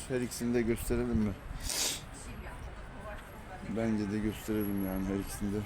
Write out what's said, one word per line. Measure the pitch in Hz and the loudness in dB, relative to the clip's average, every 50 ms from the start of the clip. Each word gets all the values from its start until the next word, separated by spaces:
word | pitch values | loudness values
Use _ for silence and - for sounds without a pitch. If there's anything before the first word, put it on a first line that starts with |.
| - - | 0 0
Her | 131 123 | 0 0
ikisini | 123 117 - - 120 120 120 | 0 0 -2 0 2 4 4
de | 123 | 6
gösterelim | 117 110 117 113 - - 123 120 123 123 117 110 | 6 4 4 2 2 2 2 2 4 4 4 4
mi? | 107 104 95 - - - - - - - - - - - - - - - - - - - - - 214 - - - - - - - - - - - - 208 - - - - - - - - - - - - 98 110 | 4 4 2 -2 -4 -6 -6 -4 -2 0 0 2 2 0 0 -2 -6 -8 -10 -10 -10 -10 -8 -8 -8 -8 -8 -8 -8 -10 -10 -10 -10 -10 -10 -10 -10 -8 -10 -10 -10 -12 -12 -12 -12 -10 -10 -8 -6 -2 0 2
Bence | 113 113 110 104 104 98 | 2 4 4 2 2 2
de | 104 107 | 2 2
gösterelim | 107 110 101 - - - 107 107 104 101 101 98 98 | 2 2 0 0 0 0 2 2 2 2 2 0 0
yani | 95 92 95 95 95 | 2 0 0 2 2
her | 98 98 | 2 0
ikisini | 98 - - - 104 101 98 | 0 -2 -2 -2 0 0 0
de. | 107 107 | 0 -2